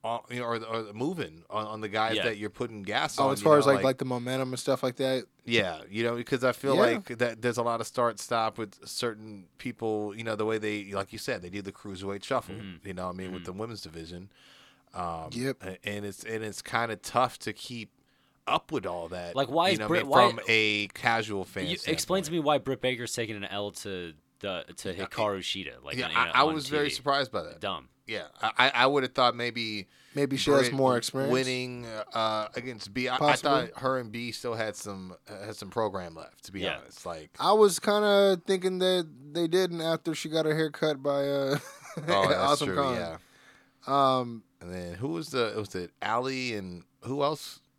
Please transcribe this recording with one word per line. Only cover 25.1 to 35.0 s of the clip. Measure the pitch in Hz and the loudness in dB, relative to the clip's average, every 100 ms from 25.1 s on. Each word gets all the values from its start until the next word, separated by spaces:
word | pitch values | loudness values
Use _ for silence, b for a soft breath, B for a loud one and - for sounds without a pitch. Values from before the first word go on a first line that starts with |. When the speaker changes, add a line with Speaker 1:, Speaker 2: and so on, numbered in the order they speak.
| - 107 98 | -2 0 0
Speaker 2:
Shida. | 90 98 78 - | -4 -6 -8 -12
Like, | 71 95 | -8 -4
Speaker 1:
yeah, | 123 | 0
Speaker 2:
on, | 82 | 2
Speaker 1:
I, | 120 | 4
I | 123 | 4
Speaker 2:
on | 147 | 4
Speaker 1:
was | 156 131 | 2 -2
very | 151 147 | 0 0
Speaker 2:
T | |
V. | - | 0
Speaker 1:
surprised | 127 139 131 | 0 0 0
by | 101 | -4
that. | 80 - | -6 -6
Speaker 2:
Dumb. | 104 85 64 _ - | -6 -6 -10 _ -8
Speaker 1:
Yeah, | 107 76 - | -8 -8 -4
I, | 110 - | -2 4
I, | 127 | 4
I | 120 131 | 6 4
would | 143 | 4
have | 127 | 0
thought | - 123 120 | 4 2 4
maybe | 120 117 110 107 92 b b 147 | -4 -4 -6 -6 -10 b b -2
Speaker 3:
Maybe | 143 135 | -2 0
she | 151 | 4
has | 139 | 4
Speaker 1:
Britt | 123 | 4
Speaker 3:
more | 135 131 120 | 4 4 4
experience? | - 131 139 | 0 -2 0
Speaker 1:
winning, | 127 131 127 127 123 120 110 104 | 0 0 -4 -6 -8 -10 -10 -6
uh, | 117 110 107 107 - | -2 0 0 -4 -8
against | 123 117 107 | -10 -10 -10
B. | 110 127 | -4 -2
I, | |
I | 127 | 2
Speaker 3:
Possibly. | 151 127 147 135 123 | 4 4 4 2 0
Speaker 1:
thought | - | -4
her | 131 131 | -2 -2
and | 117 | -4
B | 113 120 | -8 -8
still | 110 123 | -6 -6
had | 113 110 | -2 -4
some, | 104 107 98 | -4 -10 -10